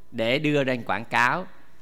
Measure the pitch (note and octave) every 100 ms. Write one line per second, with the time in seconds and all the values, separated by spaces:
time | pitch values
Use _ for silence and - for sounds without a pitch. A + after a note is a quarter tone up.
0 | - A#2+ A2+ C#3 D3+ D3 C3 B2+ G#2 F#2+
1 | A#2 A#2 B2 D#3+ F#3 - - -